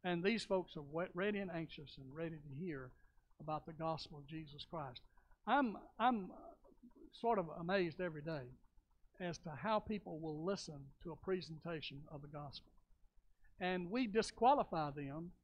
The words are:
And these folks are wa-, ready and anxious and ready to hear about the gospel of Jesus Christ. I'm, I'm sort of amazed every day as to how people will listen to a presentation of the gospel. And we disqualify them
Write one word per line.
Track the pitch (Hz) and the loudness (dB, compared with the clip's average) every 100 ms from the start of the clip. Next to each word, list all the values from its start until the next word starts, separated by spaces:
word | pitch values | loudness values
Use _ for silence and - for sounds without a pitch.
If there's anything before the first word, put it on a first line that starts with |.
And | 185 175 | 2 2
these | 185 220 | 4 2
folks | - 190 175 165 | 2 2 2 -8
are | |
wa-, | 143 160 180 | -4 -2 -2
ready | 175 202 208 | 0 0 0
and | 196 | -2
anxious | 165 156 - 139 - | -2 -4 -8 -14 -14
and | 135 | -12
ready | 147 165 160 | -6 -6 -6
to | 147 135 | -8 -6
hear | 180 143 127 - - - _ _ | -4 -4 -8 -14 -20 -20 _ _
about | 156 151 - | -6 -6 -6
the | |
gospel | 151 160 160 - 151 | -4 -2 -2 -6 -12
of | 143 | -10
Jesus | 160 151 147 - | -10 -10 -12 -8
Christ. | 170 143 120 - - _ - - | -6 -6 -8 -18 -20 _ -8 4
I'm, | 262 254 - - - | 6 6 0 -10 2
I'm | 233 233 180 - - - - - - - - | 4 4 -2 -10 -16 -20 -20 -20 -20 -20 -20
sort | - 233 220 | -2 4 4
of | 165 156 | 4 -2
amazed | 170 196 170 147 | 2 4 4 0
every | 180 156 | -4 -2
day | 156 156 123 127 - - _ _ - _ | -4 -4 -6 -14 -20 -20 _ _ -20 _
as | 180 160 | -4 -4
to | 170 | -6
how | 139 185 214 | -4 2 2
people | 214 214 - 160 | 2 -4 -2 -6
will | 160 151 | -4 -2
listen | 170 196 - 147 139 - | 0 -2 -4 -10 -12 -12
to | 180 | -10
a | 156 | -6
presentation | - 185 147 156 170 165 - 139 143 | 0 0 -2 -8 -4 -4 -4 -10 -10
of | 151 | -12
the | 147 | -10
gospel. | 147 147 - - - _ - - - - _ - - | -8 -8 -12 -16 -20 _ -20 -20 -20 -20 _ -20 -2
And | 180 185 175 | 2 2 2
we | 226 247 | 2 4
disqualify | 208 - - 233 285 208 170 147 | 4 2 6 8 8 6 2 0
them | 143 139 147 170 - | 0 -4 -4 -8 -10